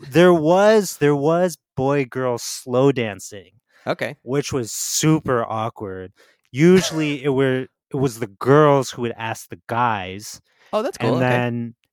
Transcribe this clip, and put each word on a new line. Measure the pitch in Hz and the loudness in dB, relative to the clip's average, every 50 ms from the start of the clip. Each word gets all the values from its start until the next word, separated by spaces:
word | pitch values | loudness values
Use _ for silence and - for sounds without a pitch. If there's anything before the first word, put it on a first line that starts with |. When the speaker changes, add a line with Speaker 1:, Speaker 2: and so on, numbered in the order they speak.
| - 139 | -10 -2
Speaker 1:
there | 127 156 175 180 175 | 4 6 6 6 6
was, | 165 151 156 180 190 202 214 220 220 196 170 - - | 6 4 4 4 6 6 6 6 4 2 0 -2 0
there | 147 147 147 | 2 2 2
was | 143 139 156 165 170 185 180 156 - _ _ _ | 2 2 2 2 2 0 0 -2 -6 _ _ _
boy-girl | - 131 135 143 143 139 120 - 131 127 127 120 | -4 -2 0 0 0 -2 -4 -6 -6 -4 -4 -4
slow | 117 - - - - - 131 123 127 135 143 131 | -6 -6 -10 -12 -12 -8 -2 0 2 4 4 2
dancing. | 127 117 107 98 95 - - 107 101 90 92 _ _ _ _ _ _ - | 0 -2 -6 -8 -12 -14 -18 -18 -20 -20 _ _ _ _ _ _ _ -8
Speaker 2:
Okay. | 127 160 - 127 113 147 - _ | -8 -6 -6 -6 -10 -10 -12 _
Speaker 1:
Which | 117 127 143 139 - - | -4 -4 -4 -4 -4 -4
was | 135 117 104 | -6 -6 -6
super | - - - - - - - 156 156 156 - - 131 117 113 - | -8 -10 -8 -6 -4 -2 0 2 0 0 0 -2 -2 -2 -2 -4
awkward. | 110 110 110 117 - - 110 98 95 95 92 92 _ _ _ _ _ _ _ _ - | -4 -6 -6 -6 -8 -10 -12 -12 -10 -12 -14 -16 _ _ _ _ _ _ _ _ -2
Usually | 123 156 175 185 185 170 - 160 156 156 147 143 135 127 | 2 4 6 6 6 4 2 -2 -4 -4 -4 -4 -4 -2
it | 147 | -2
were, | 135 131 135 131 131 127 131 - _ _ _ _ - | 0 0 2 0 0 -2 -4 -8 _ _ _ _ -4
it | |
was | 143 127 139 110 113 | -2 -2 -2 -4 -6
the | 117 98 | -10 -12
girls | 101 - - 120 139 151 156 147 143 139 127 - | -10 -4 2 4 6 6 6 6 4 4 2 -2
who | - - 120 | -6 -8 -8
would | 117 113 | -8 -8
ask | - 113 113 113 - - - | -8 -8 -8 -10 -10 -12 -16
the | - 87 _ | -20 -18 _
guys. | - 113 117 123 120 110 101 92 92 92 101 107 - - - _ _ _ _ _ _ - | -6 -4 -2 0 0 -2 -4 -6 -10 -12 -14 -14 -16 -18 -18 _ _ _ _ _ _ -6
Speaker 2:
Oh, | 214 220 | -4 -4
that's | 285 - | -6 -6
cool. | - - 120 123 | -6 -4 -2 -2
Speaker 1:
And | 123 127 | 0 0
Speaker 2:
Okay. | 127 | 0
Speaker 1:
then, | 123 123 123 120 120 120 117 117 117 _ _ _ | 0 0 -2 -2 -4 -6 -8 -10 -12 _ _ _